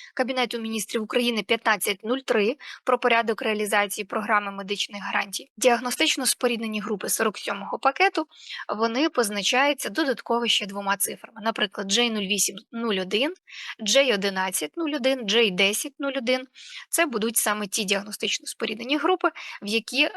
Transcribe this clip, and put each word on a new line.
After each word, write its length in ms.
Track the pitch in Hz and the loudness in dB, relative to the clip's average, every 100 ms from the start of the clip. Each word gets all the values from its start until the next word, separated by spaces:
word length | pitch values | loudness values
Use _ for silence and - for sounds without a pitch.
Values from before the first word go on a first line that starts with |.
| - | -10
Кабінету 440 | - 247 254 240 240 | -2 -2 0 0 -2
Міністрів 440 | 226 220 202 233 | -4 -4 -4 -4
України 400 | 214 - 240 226 | -2 0 2 0
п'ятнадцять 600 | 196 226 - 208 - 196 | 0 0 2 2 0 -2
нуль 140 | 220 262 | -2 -2
три 380 | - 240 208 294 - - | 0 2 2 0 -8 -8
про 140 | - 247 | 0 2
порядок 440 | 247 233 226 214 | 4 2 2 0
реалізації 600 | 226 214 208 208 202 - | -2 -2 2 2 2 -2
програми 480 | 202 - 208 214 202 | -6 -4 0 0 0
медичних 500 | 196 196 202 - 208 | -8 -6 -6 -6 -8
гарантій. 480 | 190 208 202 185 - - | -4 -4 -4 -8 -12 2
Діагностично 720 | 247 233 247 240 320 - 254 | 4 4 2 0 0 2 0
споріднені 540 | - 247 233 226 214 | 0 0 0 -4 -4
групи 280 | 202 208 214 | -4 -4 -2
сорок 300 | - 214 196 | 0 0 0
сьомого 400 | - 208 196 - | -6 -6 -6 0
пакету, 480 | 269 - 381 370 311 - - - - 208 | 2 4 2 2 -4 -8 -16 -12 -6 0
вони 320 | 220 233 311 | 0 2 0
позначаються 800 | 311 214 208 190 247 277 285 220 | 2 0 0 2 4 4 2 -2
додатково 580 | 202 302 220 - 233 233 | 0 0 0 0 0 2
ще 200 | - 208 | 0 0
двома 300 | 196 196 196 | -6 -2 0
цифрами. 440 | - 196 - 226 | -2 -6 -14 -6
Наприклад, 440 | 214 226 208 - 196 | -4 -2 -2 -2 -2
Джей 240 | 208 240 | 2 2
нуль 120 | 220 | 0
вісім 340 | 190 202 - 196 - | -2 0 0 -2 -10
нуль 220 | 233 233 | -6 -2
один, 400 | 196 185 208 285 370 _ - - - | 0 0 0 0 -4 _ -14 -12 -8
Джей 320 | 214 240 277 | 2 4 6
одинадцять 600 | 208 196 190 190 190 302 - | 4 2 0 -2 -2 -6 -4
нуль 180 | 330 | -2
один, 260 | 294 247 269 | 0 2 0
Джей 300 | 214 220 226 | 2 4 4
десять 420 | 180 196 208 294 - | 4 2 2 -6 -4
нуль 140 | 277 269 | -4 -2
один. 300 | 240 254 262 - - - - | 0 -2 -2 -16 -18 -18 -6
Це 160 | - 330 | 0 0
будуть 300 | 233 220 226 | 2 0 0
саме 300 | - 208 202 | 0 0 -2
ті 180 | - | -2
діагностично 640 | 202 196 202 208 - - - | 0 0 -2 -6 -4 -4 -6
споріднені 500 | - 220 220 233 294 | -6 -6 -6 -2 0
групи, 320 | 330 370 339 - - - | 2 2 0 -2 -14 -10
в 40 | 202 | -2
які 440 | 226 226 269 302 | -2 -2 0 0